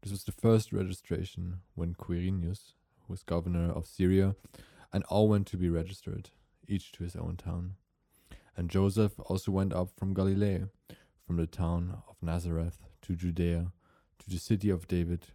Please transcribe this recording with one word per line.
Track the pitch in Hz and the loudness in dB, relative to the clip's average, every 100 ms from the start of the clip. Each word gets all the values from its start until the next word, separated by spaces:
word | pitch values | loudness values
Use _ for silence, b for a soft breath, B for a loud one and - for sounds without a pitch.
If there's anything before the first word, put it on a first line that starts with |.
This | 101 | -6
was | 98 - | -6 -6
the | |
first | - 117 110 - | 0 4 4 4
registration | 101 92 92 - 87 90 - 87 90 - | -4 -4 -6 -6 -6 -4 -8 -8 -8 -12
when | - 85 87 | -6 -6 -6
Quirinius, | - 87 90 95 85 101 - _ _ _ | -4 -2 -2 -2 -4 -6 -12 _ _ _
who | - | -12
was | 90 | -12
governor | - 85 85 87 85 | -2 -2 0 0 0
of | 82 85 | -2 -8
Syria, | - 90 95 95 98 B B B B B | 0 4 6 4 0 B B B B B
and | 95 - | -4 0
all | 98 107 | 4 6
went | 104 98 | 4 2
to | 92 | 0
be | 90 | 0
registered, | 82 85 101 - - 95 _ _ _ - | 0 -2 -8 -10 -10 -12 _ _ _ -6
each | 101 - | -6 -6
to | - | -10
his | 87 85 | -10 -8
own | 82 87 | -8 -8
town. | 87 87 90 95 _ _ _ B B B B - | -6 -6 -8 -10 _ _ _ B B B B -6
And | 87 | 0
Joseph | 95 98 98 104 - | 4 4 4 2 0
also | - 95 - | -4 -2 0
went | 95 98 | 0 2
up | 90 92 - | 0 -2 -4
from | 95 | -2
Galilee, | 95 95 98 101 92 95 _ _ B B B - | 2 2 4 2 0 -2 _ _ B B B -4
from | 85 | -2
the | 82 | -2
town | - 85 87 87 98 - | 0 0 0 -2 -6 -14
of | - | -8
Nazareth | 85 85 85 82 85 - - _ | -4 -2 -2 -2 -2 -6 -20 _
to | - 87 | -6 -4
Judea, | 90 85 87 85 90 - b b b _ | -2 0 2 2 -2 -8 b b b _
to | - | -10
the | 92 | -8
city | - 110 104 | 0 0 2
of | 90 - | 0 0
David | 90 85 87 - | 0 0 -2 -6